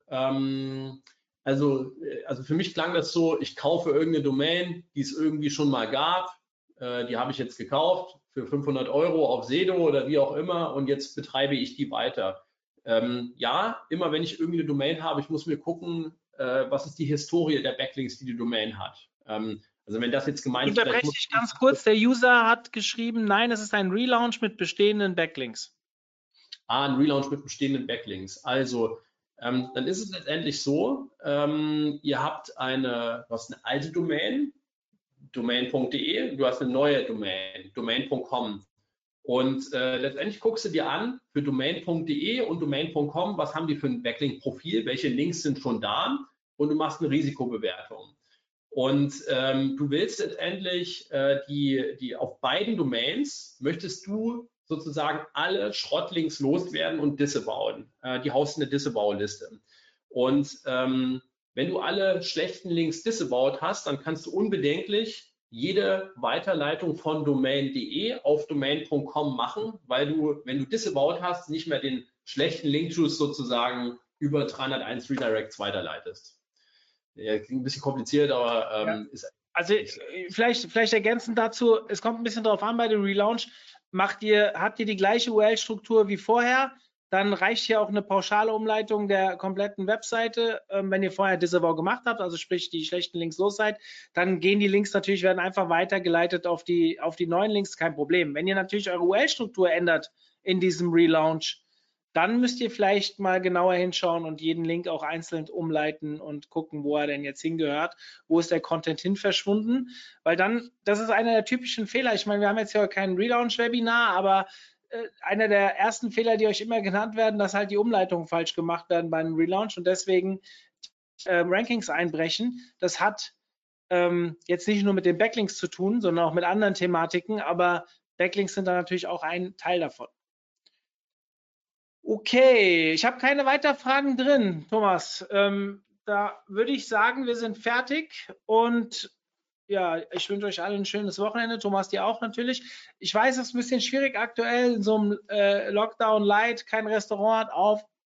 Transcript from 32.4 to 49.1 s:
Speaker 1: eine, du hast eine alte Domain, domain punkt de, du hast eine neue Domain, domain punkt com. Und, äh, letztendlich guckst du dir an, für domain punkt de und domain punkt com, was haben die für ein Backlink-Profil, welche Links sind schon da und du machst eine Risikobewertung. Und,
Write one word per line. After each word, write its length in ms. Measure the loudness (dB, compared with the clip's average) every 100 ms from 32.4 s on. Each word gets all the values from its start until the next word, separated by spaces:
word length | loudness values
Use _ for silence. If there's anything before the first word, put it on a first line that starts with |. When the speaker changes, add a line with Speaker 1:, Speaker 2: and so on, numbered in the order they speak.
| -12 -8
Speaker 1:
eine, 680 | -4 -2 0 -2 -4 -6 -6
du 60 |
hast 180 | -10 -10
eine 120 | -12
alte 280 | -4 -4 -4
Domain, 600 | -4 -2 0 -2 -2 -4 -6 _ _ _ _ _ _ -14
domain 360 | -6 -2 0 0
punkt 260 | -2 -2
de, 400 | -2 -2 -2 -2 0
du 80 | 0
hast 140 | 0
eine 80 | -2
neue 340 | 2 2 2
Domain, 640 | 0 -4 -4 -6 -8 -12 -14
domain 340 | -8 -4 -2 -2
punkt 200 | -4 -4
com. 360 | -4 -4 -8 -14 _ _ _ _ _
Und, 480 | -2 0 2 0 -4
äh, 260 | -4 -2 -2
letztendlich 420 | -4 -4 -6 -2
guckst 240 | 0 0
du 40 | -2
dir 200 | -2 -2
an, 300 | -2 -4 -8 _
für 100 | -4
domain 420 | 0 0 0 -2
punkt 240 | -2 -2 -2
de 320 | -2 -2 -2
und 200 | -2 -2
domain 320 | -2 -2 -2
punkt 200 | -2 -2
com, 240 | -2 -2 -2
was 160 | -4
haben 120 | -2 -2
die 80 | -2
für 100 | -2
ein 160 | -2
Backlink-Profil, 840 | -4 -2 -4 -4 -6 -8 -4 -2
welche 240 | -2 -2 -2
Links 340 | 0 0 -2
sind 180 | -2 -2
schon 200 | -2 -2
da 380 | -2 -2 0 -4 -6 _ _ -2
und 120 | 0
du 40 |
machst 260 | 0 -2 -2
eine 100 | 0
Risikobewertung. 1080 | 0 0 -2 -4 -4 -4 -6 -12 -16 -18 _ _ _ _ _ _
Und, 440 | -2 2 2 2